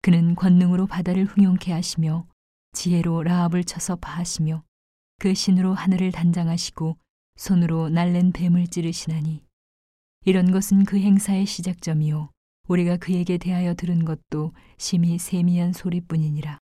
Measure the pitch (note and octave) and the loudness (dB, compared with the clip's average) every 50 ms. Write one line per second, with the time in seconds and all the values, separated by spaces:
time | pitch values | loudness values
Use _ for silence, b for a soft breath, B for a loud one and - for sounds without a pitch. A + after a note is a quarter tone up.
0 | - F#3+ E3+ E3+ E3 E3+ F3 - F#3 F#3 F3+ F3+ F3+ F3 F3+ F3+ F#3+ G3 - F#3 | 4 4 4 4 4 2 2 2 4 6 6 6 6 4 2 0 0 -2 -4 -6
1 | F3 F3+ F3+ F#3+ F#3+ G3 - G3+ G3+ F#3 F3+ F#3 - F#3 F3 D#3+ F3 - - - | -4 -2 0 0 0 0 4 4 4 4 4 0 -2 -4 -4 -4 -4 -4 -2 -2
2 | D#3+ D#3 D#3 E3+ E3+ - _ _ _ _ _ _ _ _ - - - F3 F3 E3+ | -2 0 -2 -4 -6 -10 _ _ _ _ _ _ _ _ -14 -4 -2 0 0 2
3 | E3 E3+ E3 E3 D#3 E3+ F3 F3+ F3 E3+ E3+ F3+ F3 - - F3 - - F3+ F3 | 2 0 -2 0 0 0 2 2 2 2 0 -2 -2 -4 -8 -8 -6 -6 -6 -6
4 | - - - F3 F3 - - - D#3+ D#3 D#3+ D#3+ - _ _ _ _ _ _ _ | -8 -10 -8 -8 -6 -6 -4 -2 -2 -2 -2 -6 -10 _ _ _ _ _ _ _
5 | _ _ _ _ - G3 F#3+ G3 - - F#3 F3+ F#3 F#3 F#3+ F#3+ - F#3+ F#3+ F3+ | _ _ _ _ -2 -2 0 0 2 2 2 4 4 2 0 0 0 0 0 2
6 | F#3+ F#3 F3 E3+ E3+ E3+ E3+ F3 E3+ E3 E3 E3+ - - - - D#3+ D#3+ E3 _ | 0 -2 -2 2 2 2 2 2 0 -2 -2 -2 -4 -8 -8 -6 -6 -6 -6 _
7 | _ _ _ _ _ _ _ - - - G3 F3 E3+ E3 E3 E3 D#3+ D#3+ D#3+ E3+ | _ _ _ _ _ _ _ -16 -2 0 2 2 2 2 0 -2 -2 0 0 0
8 | E3+ F3 F3 F3 F3+ F#3 F3 - F3 F3 E3+ F3+ F3 F3 - F3+ E3 E3 E3+ - | 2 2 2 2 2 2 2 0 0 2 2 2 2 0 -2 -4 -4 -4 -6 -6
9 | - D#3+ D#3+ D#3+ D3+ D#3+ D#3 D3 _ _ _ _ _ _ _ _ _ _ _ _ | -6 -6 -6 -4 -4 -4 -6 -8 _ _ _ _ _ _ _ _ _ _ _ _
10 | _ _ _ _ - F#3+ F#3 F#3 F#3 F3+ F#3 F#3+ G3 - G3 G3 G3 G3 G3 G3+ | _ _ _ _ 0 0 2 4 4 2 2 0 0 2 4 4 4 4 2 0
11 | F#3+ G#3 G3 G3 - G3 G3 F#3 G3 G3 - - E3+ F#3 F3 - - E3+ D#3+ D#3 | 2 4 4 2 2 0 -2 -2 -2 -4 -4 -8 -6 -6 -8 -6 -4 -4 -2 0
12 | D#3 D3+ D3+ D#3 D3+ D3 _ _ _ _ _ _ _ - F3+ F3+ F3 F3 F3 F3 | 0 0 -2 -4 -6 -10 _ _ _ _ _ _ _ -2 0 0 2 0 -2 -2
13 | - E3+ F#3 F3+ F3 F3+ F3+ F3 - F3+ F3+ F3 F3+ F3 E3+ - - F3 F3 E3+ | -2 -2 -2 -2 0 -2 -2 -2 -2 -2 -2 0 0 -2 -2 -4 -2 0 0 0
14 | E3 D#3+ D#3+ D3+ _ _ D3+ D3+ D#3 E3 b b b b b b - - - F3 | 0 0 -4 -8 _ _ -6 -6 -6 -6 b b b b b b -6 -2 0 2
15 | E3+ E3+ E3+ F3 - - - F3+ F3 F3 F3 F3 F3 F3 F3+ - - F3+ E3+ F3 | 2 2 0 -2 -4 -4 -2 0 2 2 2 2 0 -2 -2 -4 -4 -4 -4 -4
16 | F3 - E3 D#3+ D#3 D3+ D3 D3+ D3 D3+ D3 - | -6 -4 -4 -2 -2 -2 -4 -4 -6 -8 -12 -12